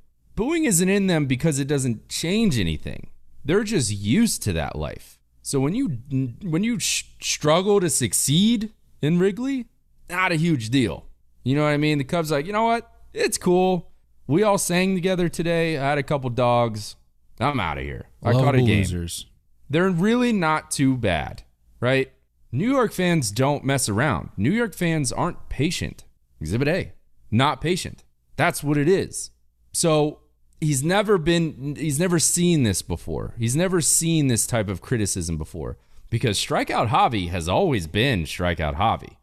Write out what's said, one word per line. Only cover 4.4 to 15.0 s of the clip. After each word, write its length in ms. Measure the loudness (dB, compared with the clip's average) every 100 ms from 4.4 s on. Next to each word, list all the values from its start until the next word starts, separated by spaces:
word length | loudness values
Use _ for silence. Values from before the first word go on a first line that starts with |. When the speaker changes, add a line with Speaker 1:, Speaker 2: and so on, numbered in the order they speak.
Speaker 1:
to 100 | -2
that 220 | -2 -2 -6
life. 440 | -8 -8 -16 -20 _ _
So 180 | -4 -2
when 140 | 0
you, 140 | 0 -2 -4 -4 -2 -2 -6
when 200 | -4 -2
you 160 | 0 -2
sh-, 240 | -2 -4 -6 -10
struggle 580 | -6 -2 2 2 4 2
to 100 | 2
succeed 800 | 0 0 0 2 4 4 2 -2 -12 _ -4
in 180 | 0 2
Wrigley, 480 | 2 0 -4 -6 -8 _ _ _ -8
not 220 | 0 2
a 40 | 2
huge 340 | 2 0 0
deal. 360 | 0 0 -2 -12 -20 _ _
You 120 | -2 0
know 80 |
what 60 | 0
I 80 | 2
mean? 200 | 2 0
The 60 |
Cubs 280 | 0 -2 0
are 40 | -2
like, 100 | -2
"You 80 |
know 120 | 0 0
what? 240 | 0 -4 -18 -14
It's 240 | -4 -4 -2
cool. 540 | 2 2 2 0 -4 -18 _ _ -2
We 160 | 2
all 140 | 4 2
sang 360 | 2 2 2
together 360 | 0